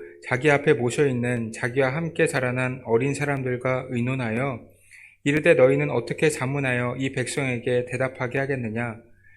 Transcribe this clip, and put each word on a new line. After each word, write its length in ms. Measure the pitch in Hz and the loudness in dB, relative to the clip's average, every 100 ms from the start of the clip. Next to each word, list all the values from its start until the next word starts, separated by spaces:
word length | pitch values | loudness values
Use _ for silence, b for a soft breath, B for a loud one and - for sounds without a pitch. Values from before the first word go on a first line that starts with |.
| B B | B B
자기 260 | - 127 147 | -4 2 4
앞에 220 | 143 156 | 4 4
모셔있는 800 | 127 120 131 143 123 120 120 110 | 2 2 2 0 0 -2 -2 -4
자기와 420 | 110 123 131 131 | -4 -2 0 0
함께 320 | 151 165 - 160 | 0 -4 0 0
자라난 560 | 135 127 127 127 131 | 0 -2 -2 -2 -4
어린 300 | 113 117 139 | 0 2 2
사람들과 720 | 135 143 139 127 123 131 127 127 | -2 -2 -2 -2 -2 -2 -2 -2
의논하여 840 | 123 120 131 117 113 139 117 - B B B B B 143 | -2 -2 -2 -2 -2 -2 -6 -12 B B B B B 0
이르되, 280 | 147 170 | 4 6
너희는 340 | 139 131 143 147 | 8 6 6 0
어떻게 400 | 123 - 127 156 | -2 -4 0 0
자문하여 680 | 147 131 143 135 123 123 135 | 0 -2 -2 -2 -2 -2 -2
이 140 | 135 | -4
백성에게 720 | 135 120 151 135 120 123 123 123 | -4 -4 -2 -2 -2 0 0 0
대답하게 520 | 127 131 - 123 135 | -2 -4 -4 -4 -2
하겠느냐? 600 | 139 131 113 113 120 110 - b b | -2 -4 -4 -4 -6 -8 -18 b b